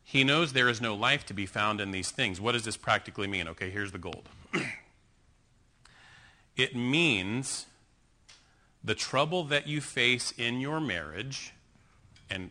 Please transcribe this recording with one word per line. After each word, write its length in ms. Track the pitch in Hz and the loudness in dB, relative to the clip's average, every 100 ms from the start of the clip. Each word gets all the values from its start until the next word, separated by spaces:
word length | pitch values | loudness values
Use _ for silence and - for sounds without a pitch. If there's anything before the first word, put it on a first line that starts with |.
"He 200 | - 139 | 0 4
knows 280 | 135 151 165 | 6 6 4
there 160 | 131 123 | 4 4
is 120 | 113 | 4
no 140 | 117 | 0
life 300 | 101 120 139 - | 2 2 2 -2
to 80 | |
be 120 | 104 95 | -6 -4
found 340 | 107 104 104 | 0 2 2
in 120 | 98 | -2
these 180 | 95 87 | -2 -4
things." 300 | - 117 90 | -2 -2 0
What 120 | 110 | 0
does 120 | 120 | 0
this 120 | 110 - | -2 -4
practically 520 | - 104 - 104 98 | 2 2 0 -6 -4
mean? 200 | 98 82 | -2 -4
Okay, 220 | 82 92 | -6 -6
here's 220 | 101 101 | -6 -6
the 60 | 92 | -6
gold. 300 | 87 - - - - | -10 -10 -14 -20 -6
<clears throat> 60 | 175 - - - _ _ _ _ _ _ _ _ _ - - - - - _ _ - | -6 -4 -10 -16 _ _ _ _ _ _ _ _ _ -20 -20 -20 -20 -20 _ _ 0
It 180 | 127 | 0
means 920 | 120 123 151 170 104 92 120 135 - - _ _ _ _ _ _ - _ _ _ _ | 2 2 4 4 4 0 -4 -4 -8 -10 _ _ _ _ _ _ -20 _ _ _ _
the 140 | 110 107 | -4 -2
trouble 480 | - 131 151 180 | 0 2 2 0
that 240 | 147 147 147 | 0 0 0
you 120 | 147 | -4
face 520 | - - 120 123 - | -4 2 4 4 -2
in 260 | - 117 123 | -4 -2 -2
your 220 | 139 156 | -2 -2
marriage, 720 | 147 90 76 82 131 139 - - _ _ _ _ - - - | -2 -4 -4 -8 -8 -10 -14 -18 _ _ _ _ -20 -20 -10
and, 220 | 95 90 | -8 -8